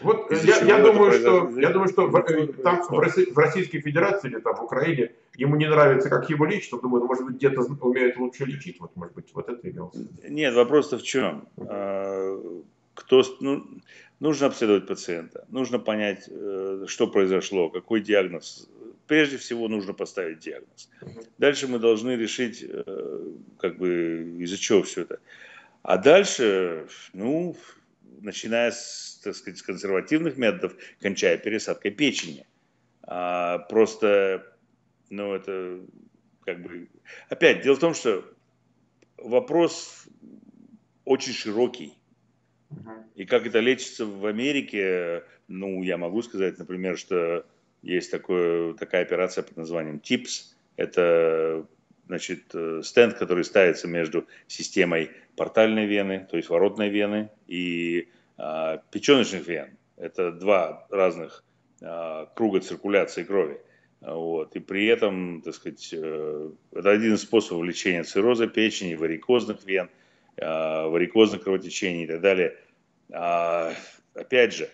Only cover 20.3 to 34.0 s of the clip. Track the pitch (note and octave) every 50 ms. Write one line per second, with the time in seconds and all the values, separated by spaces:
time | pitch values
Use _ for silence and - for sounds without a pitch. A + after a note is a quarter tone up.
20.3 | E2 D#2+ - D#2+ C#2+ B1+ C2 _ _ - - _ _ _ - - - - - _
21.3 | _ - C3 C#3+ C#3+ C3+ C#3 C3 B2 A#2 A2 A#2 A2+ G#2+ A2+ B2 B2+ A#2 A2+ G#2+
22.3 | - - B2+ A#2 G#2+ - - - - - - - F#2+ - - - C2+ - - -
23.3 | - - - - _ _ - F#2 E2 - F2+ F2+ F2 E2+ E2+ E2 E2 E2 E2 E2+
24.3 | E2+ F2 F2 E2+ G2 F#2+ - - A2+ F#2+ E2 - - F2+ E2+ - - - _ _
25.3 | - - - - - - - _ _ _ _ - F#2 F#2 G2 C#3 D#3+ G3 G3+ G3
26.3 | - - B2 G#2+ G2 F#2 F#2 F2 E2 D#2+ - - - - - - - F#2 G2+ A#2+
27.3 | D3 E3 F3+ F3 D#3 - - - - _ _ _ _ _ _ _ B1+ C2+ G2+ G#2
28.3 | F2+ - - A2 A2+ A#2 A#2+ A#2 A2 - - - - - - - - _ - G2+
29.3 | F2+ - - G2+ F2 - - - F#2+ F2+ G2 G2 F#2+ F#2 F2+ - D3+ D#3 E3 E3
30.3 | C3+ C3+ B2 G#2+ F#2 F2+ - F2+ - - - - - _ - G2+ G2 - G#2 F#2
31.3 | E2+ - - G#2+ G#2+ G#2+ - - E2+ - - G2+ G2+ - D3 C3 G2 - - E2
32.3 | D2+ C#2 - _ _ _ _ _ _ _ _ _ _ _ - - - F2+ F2+ F2
33.3 | F2+ F2+ F2 F2 F2 F2 - - G#2+ A2 A2 G#2 - -